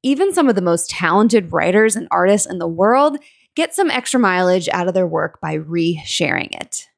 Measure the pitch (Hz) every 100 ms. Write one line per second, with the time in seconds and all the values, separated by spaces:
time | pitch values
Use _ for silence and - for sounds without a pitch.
0 | 254 277 392 349 285 196 180 170 - -
1 | 175 185 220 220 165 165 165 196 220 220
2 | 170 175 180 208 - 180 170 165 202 254
3 | 294 285 - _ _ - 330 - 349 254
4 | - 254 202 180 185 185 170 180 180 185
5 | 180 160 156 _ 156 156 156 170 165 165
6 | - - 165 90 - - - - -